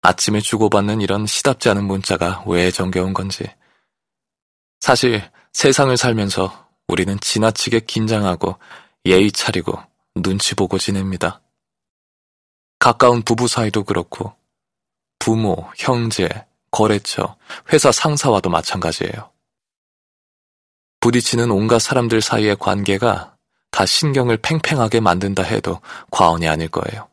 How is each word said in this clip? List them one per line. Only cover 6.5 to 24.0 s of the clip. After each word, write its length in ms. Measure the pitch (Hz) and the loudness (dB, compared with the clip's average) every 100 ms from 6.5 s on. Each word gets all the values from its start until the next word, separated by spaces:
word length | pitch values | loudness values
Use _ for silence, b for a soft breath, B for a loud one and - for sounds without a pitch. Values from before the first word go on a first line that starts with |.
| - _ _ _ | -4 _ _ _
우리는 320 | 90 92 101 | -2 -2 -4
지나치게 640 | - - 110 107 - 117 | -4 0 0 0 0 -2
긴장하고 760 | 110 - 107 110 101 87 90 92 B B B B - | 0 -4 0 0 0 -2 -4 -6 B B B B 4
예의 280 | 92 101 | 6 6
차리고 440 | 101 - 104 85 - - _ _ - | 2 -4 -4 -4 -8 -10 _ _ -6
눈치 400 | 92 95 - - | -2 -2 -2 -2
보고 220 | 92 95 | -2 -2
지냅니다. 640 | - 98 95 92 90 - _ _ _ _ _ _ _ _ _ _ _ _ _ _ | -2 -2 -4 -4 -4 -6 _ _ _ _ _ _ _ _ _ _ _ _ _ _
가까운 460 | 127 117 127 120 | 0 4 4 4
부부 260 | 113 113 123 | 0 0 0
사이도 340 | - 110 107 | 0 0 -2
그렇고, 540 | 101 98 85 - 107 - _ _ _ _ _ _ _ _ | -2 -4 -4 -8 -12 -12 _ _ _ _ _ _ _ _
부모, 520 | - 113 107 90 - - | -2 0 0 -2 -6 -6
형제, 540 | - 123 117 - 87 - - _ _ | -2 0 -2 -2 -4 -4 -14 _ _
거래처, 640 | - 107 104 - - 98 - B B - | 0 2 2 -2 -6 -6 -8 B B 0
회사 180 | 156 139 | 4 4
상사와도 580 | - 160 147 143 107 90 | 4 0 0 2 2 2
마찬가지예요. 840 | 85 - 95 82 78 - 110 - _ _ _ _ _ _ _ _ _ _ _ _ _ _ _ _ _ | -2 -2 -4 -4 -4 -6 -8 -14 _ _ _ _ _ _ _ _ _ _ _ _ _ _ _ _ _
부딪히는 500 | 120 120 - 120 120 | 0 0 0 -2 0
온갖 280 | 101 110 117 | 0 2 2
사람들 420 | - 127 120 113 | 2 0 2 0
사이의 340 | 107 117 107 101 | 0 0 0 0
관계가 800 | - 98 98 98 120 95 - _ _ _ _ | -2 -2 0 0 0 -2 -6 _ _ _ _
다 140 | - 95 | -2 0
신경을 520 | - | 0